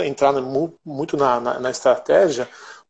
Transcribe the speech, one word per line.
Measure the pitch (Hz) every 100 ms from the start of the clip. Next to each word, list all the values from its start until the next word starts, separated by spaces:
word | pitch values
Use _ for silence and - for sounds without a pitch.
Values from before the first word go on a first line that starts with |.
a | 160
entrar | 139 139
mu-, | 139 127 135 - -
muito | 160 139 160 151
na, | 135 123
na, | 120 127
na | 127
estratégia, | 123 135 120 - 151 185 123 123 - - - _